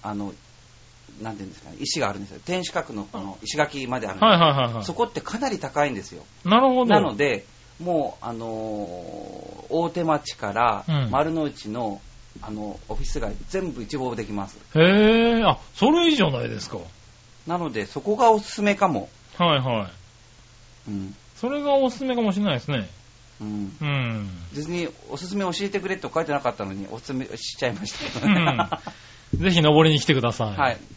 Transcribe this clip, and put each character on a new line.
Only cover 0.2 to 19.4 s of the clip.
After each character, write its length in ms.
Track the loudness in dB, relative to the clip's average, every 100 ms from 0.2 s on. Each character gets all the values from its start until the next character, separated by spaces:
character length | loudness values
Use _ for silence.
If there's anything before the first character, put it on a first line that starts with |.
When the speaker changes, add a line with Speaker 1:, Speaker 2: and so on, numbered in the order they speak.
| -8 -10 -20 -20 -20 -20 -20 -20 -20 -14
Speaker 1:
な 100 | -12
ん 40 | -10
て 60 |
い 40 | -14
う 20 |
ん 40 |
で 40 | -14
す 80 |
か 60 | -20
ね、 80 | -10
石 200 | -6 -2
が 100 | -2
あ 40 |
る 60 | -4
ん 40 |
で 40 | -10
す 40 |
よ。 80 | -14 -6
天 120 | -4
守 120 | -2
閣 240 | -4 -4
の 120 | -8 -8
こ 140 | -10
の 180 | -12 -12
石 160 | -8 -2
垣 300 | 0 -2 -6
ま 120 | -4
で 80 | -4
あ 40 |
る 60 | 2
ん 20 |
で 60 | 4
す。 20 |
Speaker 2:
は 60 | 6
い 40 |
は 80 | 6
い 40 |
は 200 | 4 0
い 20 |
は 80 | -2
い。 20 |
Speaker 1:
そ 100 | -6
こ 100 | -4
っ 80 | -4
て 100 | -4
か 180 | -8 -6
な 100 | -4
り 100 | -4
高 260 | -4 0 0
い 60 |
ん 40 | 0
で 80 |
す 80 | -10
よ。 120 | -18 -20 -8
Speaker 2:
な 160 | 2 6
る 100 | 6
ほ 60 | 4
ど。 100 | 4
Speaker 1:
な 140 | 4
の 160 | 4 2
で、 300 | 2 0 -6 -20 -20 -10
も 380 | -2 0 -2 -6
う、 40 | -10
あ 80 |
の 120 | -8 -8
ー、 1200 | -6 -6 -6 -6 -8 -10 -12 -12 -14 -14 -16 -4
大 200 | -2 0
手 140 | -2
町 320 | 0 0 -2 -8
か 180 | -4
ら 320 | 2 2 2 0 0 2
丸 220 | 2 2
の 120 | 0
内 260 | -4 -6 -8
の、 300 | -6 -6 -6
Speaker 2:
う 80 | -14
ん。 40 | -20 -20 -16
Speaker 1:
あ 80 | -12
の、 300 | -8 -8 -12 -8
オ 60 | -4
フ 80 |
ィ 20 | -2
ス 140 | -2
街 160 | -4 -6 -6
全 220 | -6 -6
部 120 | -8
一 140 | -8 -6
望 180 | -4 -6
で 100 | -6
き 60 |
ま 160 | -6 -8
す。 100 | -12 -2
Speaker 2:
へ 60 | 6
ー、 680 | 8 8 6 6 4 4 4
あ、 120 | 2 -2 2
そ 160 | 4
れ 180 | 6 6
い 40 |
い 20 | 4
じ 80 |
ゃ 80 | 2
な 100 | 0
い 80 | -4
で 100 | -6
す 80 | -8
か。 120 | -10 -12 -20 -20 -20 -20 -16 -6
Speaker 1:
な 140 | -4
の 100 | -2
で、 160 | -4 -4
そ 160 | -6
こ 140 | -2 4
が 160 | 6
お 80 | 6
す 120 | 2
す 100 | -2
め 100 | 0
か 140 | 4 2
も。 200 | 2 -6 -16 -20
Speaker 2:
は 200 | 0